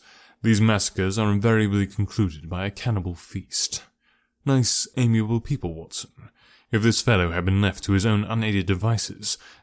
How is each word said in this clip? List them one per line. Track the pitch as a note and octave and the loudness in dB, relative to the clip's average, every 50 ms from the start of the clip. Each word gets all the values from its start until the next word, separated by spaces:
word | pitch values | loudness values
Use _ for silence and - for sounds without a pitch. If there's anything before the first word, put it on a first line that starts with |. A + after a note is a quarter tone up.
| _ - - - - - _ _ - | _ -16 -20 -20 -20 -20 _ _ 0
These | A2+ A2+ G2+ | 2 2 4
massacres | A2 A2+ A2 G2 - - - - F#2 F#2+ G2 A2+ | 4 4 4 2 0 -2 -2 -2 -2 -2 0 0
are | A2 G#2 G2+ | 0 0 2
invariably | G2+ G2+ A#2 A2+ A2 G#2+ G2+ G2+ G2+ G2 | 2 2 2 2 2 2 2 0 0 -2
concluded | F#2+ - - G2+ F#2+ - - G#2+ F2+ D#2 D2+ C#2+ E2 | -2 -2 -4 -4 -2 -2 0 -2 -2 -2 -6 -12 -10
by | F2+ F2+ F#2+ | -8 -6 -6
a | G2+ | -6
cannibal | - - - B2 A2 G2+ E2+ F2+ E2+ | -6 -6 -4 -2 -2 -2 -2 -6 -8
feast. | - - - - F#2+ F#2 - - - - - - - - - _ _ _ _ _ _ _ _ _ _ - | -10 -12 -12 -12 -12 -10 -8 -6 -4 -4 -4 -6 -8 -12 -16 _ _ _ _ _ _ _ _ _ _ -2
Nice, | C#3 C3+ C3 A#2+ - - - - - - | 0 2 2 2 2 0 -2 -4 -4 -2
amiable | - B2+ A#2 A2+ A2 G#2+ G#2+ A#2 A2+ | 0 2 2 2 2 2 0 -2 -2
people, | - - D3 B2 - F2 E2 | -2 -4 -6 -6 -6 -6 -8
Watson. | D#2+ E2 - - - - - _ - - - _ _ _ _ _ _ _ _ - | -10 -12 -12 -10 -10 -10 -12 _ -20 -20 -20 _ _ _ _ _ _ _ _ -2
If | A2 G#2 | 2 4
this | A#2 A2 - - | 4 2 2 2
fellow | - A#2 F#2+ F2 E2+ E2 | 2 2 4 2 2 0
had | F2+ F2 | 0 0
been | F#2 F#2+ G2 | 2 2 4
left | G#2 G2 F2 - - | 2 2 0 -2 -2
to | - G2 | 0 2
his | G2 F#2 | 2 4
own | A2+ G#2+ G#2 G#2 | 4 2 2 0
unaided | - A2+ A2+ A2 A2 G2+ G2 F2+ | 0 -2 -2 0 0 0 0 0
devices, | E2+ G2 F2 G2 A2+ A2+ G#2 - - - - G#2 - - - - - - - | 0 -2 0 0 0 0 0 -2 -6 -8 -8 -6 -6 -6 -6 -10 -16 -20 -12